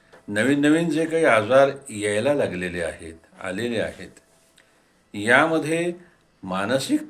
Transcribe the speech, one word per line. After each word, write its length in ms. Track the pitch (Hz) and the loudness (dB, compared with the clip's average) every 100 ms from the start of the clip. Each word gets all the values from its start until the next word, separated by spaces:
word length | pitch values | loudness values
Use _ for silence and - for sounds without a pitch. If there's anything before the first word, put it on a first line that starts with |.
| _ - - | _ -20 -6
नवीन 340 | 104 120 143 | -2 2 2
नवीन 280 | 147 160 170 | 4 4 2
जे 160 | 151 160 | 0 0
काही 200 | 165 151 | 2 4
आजार 440 | 113 107 135 139 139 - | 4 4 4 4 0 -12
यायला 440 | 110 104 104 127 | -6 -2 0 0
लागलेले 480 | 147 101 90 90 87 | 0 -2 -2 -6 -6
आहेत, 340 | 80 78 82 82 _ - | -6 -8 -16 -18 _ -14
आलेले 360 | 92 92 120 113 | -10 -6 -4 -4
आहेत, 400 | 82 - 85 - _ _ _ _ _ _ _ _ _ | -4 -8 -18 -20 _ _ _ _ _ _ _ _ _
यामध्ये 760 | 104 104 127 160 160 143 165 175 175 - _ _ _ | -6 2 4 4 0 -2 -2 -2 -6 -16 _ _ _
मानसिक 580 | 95 92 101 131 - 294 - | -6 -4 -2 -2 0 -4 0